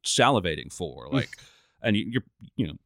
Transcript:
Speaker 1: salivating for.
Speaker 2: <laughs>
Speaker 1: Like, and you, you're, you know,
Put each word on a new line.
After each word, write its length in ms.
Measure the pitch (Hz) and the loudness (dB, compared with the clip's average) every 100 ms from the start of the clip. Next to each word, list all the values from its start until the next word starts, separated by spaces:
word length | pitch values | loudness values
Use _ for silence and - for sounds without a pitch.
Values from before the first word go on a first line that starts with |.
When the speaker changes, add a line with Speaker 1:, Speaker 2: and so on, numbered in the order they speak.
Speaker 1:
salivating 680 | - - 123 131 87 76 64 | -2 4 6 4 2 -2 -6
for. 360 | - 82 64 62 | -8 -8 -8 -4
Speaker 2:
<laughs> 40 | |
Speaker 1:
Like, 240 | - 73 - - _ _ _ | -2 -2 -8 -20 _ _ _
and 160 | 117 104 | 0 0
you, 80 | 104 | 0
you're, 160 | 120 - _ - - | -4 -6 _ -10 -4
you 120 | 92 | -4
know, 60 | 80 | -4